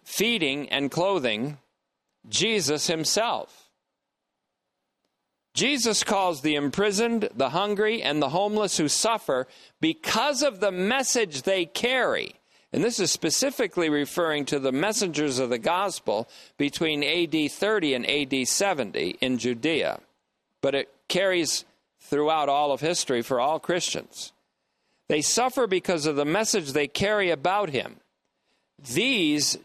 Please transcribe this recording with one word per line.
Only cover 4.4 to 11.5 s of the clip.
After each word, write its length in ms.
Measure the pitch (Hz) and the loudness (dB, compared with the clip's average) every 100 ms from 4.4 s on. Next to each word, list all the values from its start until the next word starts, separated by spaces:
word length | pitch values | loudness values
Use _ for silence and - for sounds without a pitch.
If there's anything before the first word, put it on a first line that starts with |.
| _ _ _ _ _ _ _ _ _ _ _ | _ _ _ _ _ _ _ _ _ _ _
Jesus 480 | - 240 285 226 202 | 0 0 2 0 0
calls 380 | - 202 185 156 | 0 2 0 0
the 140 | 151 | 0
imprisoned, 720 | 147 143 160 208 196 233 233 202 | 0 0 0 0 2 0 0 -2
the 160 | - 135 | -2 0
hungry, 520 | 156 208 202 214 226 | 0 0 0 0 0
and 200 | - 151 | 0 0
the 80 | 139 | 0
homeless 480 | 165 202 214 202 - | 0 0 0 0 0
who 100 | 151 | 0
suffer 580 | - 214 226 - 131 131 - - - | 2 0 -2 0 -2 -2 -12 -18 -2
because 600 | 160 160 - 220 269 262 | -2 -2 -2 0 0 2
of 180 | 294 190 | 0 0
the 120 | 202 | -2
message 680 | 180 196 262 254 247 202 143 | 0 0 0 0 0 0 -2
they 240 | 185 | 0